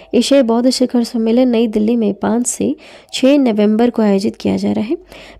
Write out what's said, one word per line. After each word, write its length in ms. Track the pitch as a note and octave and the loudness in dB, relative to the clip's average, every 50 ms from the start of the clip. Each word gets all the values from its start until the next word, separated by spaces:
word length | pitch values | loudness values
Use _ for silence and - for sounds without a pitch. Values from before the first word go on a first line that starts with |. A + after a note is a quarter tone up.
| - - - | -10 -4 -2
एशियाई 300 | B3+ A3+ - C4+ C#4 C4 | 0 0 2 2 2 2
बौद्ध 260 | A3+ A3+ A#3+ A#3+ C4 | 2 0 0 0 0
शिखर 340 | B3 - B3+ B3 - A#3+ A#3 | 0 0 -2 0 0 -2 -2
सम्मेलन 460 | - - A#3 A3 A3+ A3+ B3 C4 B3+ | -2 -4 -4 -2 0 2 2 2 2
नई 180 | A#3 A3 A#3+ A3+ | 2 0 0 0
दिल्ली 280 | G#3+ G#3+ G#3+ G#3+ A#3+ | 0 0 0 0 0
में 180 | A#3+ G#3+ G3+ G3+ | 0 0 -2 -4
पाँच 340 | - G3+ G3+ G#3+ A#3+ B3 - | -4 -4 -2 -2 -2 -2 -4
से 280 | - - G#3 A#3 D4+ - - - - - - _ - | -6 -4 -4 -4 -6 -6 -12 -20 -20 -20 -20 _ -6
छः 240 | - C4 C4 C#4+ D4 | 0 2 2 4 4
नवंबर 520 | C4+ A#3+ G#3 G#3+ G#3 G#3+ G#3+ G#3+ A#3+ A#3+ | 2 2 2 2 2 2 2 2 0 0
को 120 | - A#3 | 0 0
आयोजित 340 | A3 G#3 G3 G3 G3+ A3+ A3 | 0 0 0 0 -2 -4 -6
किया 220 | - - G3+ G3 F#3+ | -4 -4 -4 -2 -2
जा 140 | G3+ G3+ | -2 -2
रहा 140 | G#3 G#3+ G#3+ | -2 -2 -4
है। 100 | A3+ E4 - - - - - - - - | -4 -6 -8 -8 -14 -20 -20 -20 -20 -14